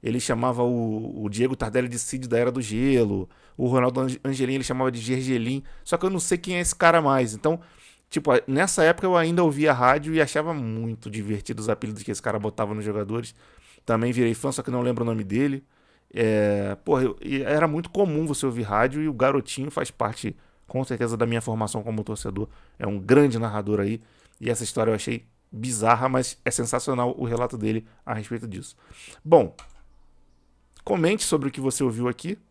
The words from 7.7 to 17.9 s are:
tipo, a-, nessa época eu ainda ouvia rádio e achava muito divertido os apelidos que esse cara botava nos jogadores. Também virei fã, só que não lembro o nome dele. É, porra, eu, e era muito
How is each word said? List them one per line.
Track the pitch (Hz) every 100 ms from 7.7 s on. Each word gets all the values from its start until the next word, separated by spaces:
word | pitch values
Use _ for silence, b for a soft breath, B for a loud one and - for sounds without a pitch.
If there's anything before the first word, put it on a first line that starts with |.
| B B B _
tipo, | - 151
a-, | 123 -
nessa | 135 185 -
época | 160 165 185
eu | 175
ainda | 160 170
ouvia | 170 143 151
rádio | 127 123 143 147
e | 160
achava | 143 151 156
muito | 156 117 110 113 113 113
divertido | 107 104 104 - 110
os | 110
apelidos | 107 107 107
que | -
esse | 101
cara | - 107
botava | 104 104 107
nos | 107
jogadores. | 107 104 101 113 113 - b b b b
Também | - 113 120
virei | 120 117
fã, | 110 139
só | 127
que | 131
não | 123
lembro | 123 120
o | 117
nome | 113
dele. | 98 104 139 135 _ b b b b
É, | - 113 107 104 104 98 101
porra, | - 135
eu, | 127 101
e | - 135
era | 135 151 160
muito | 151 170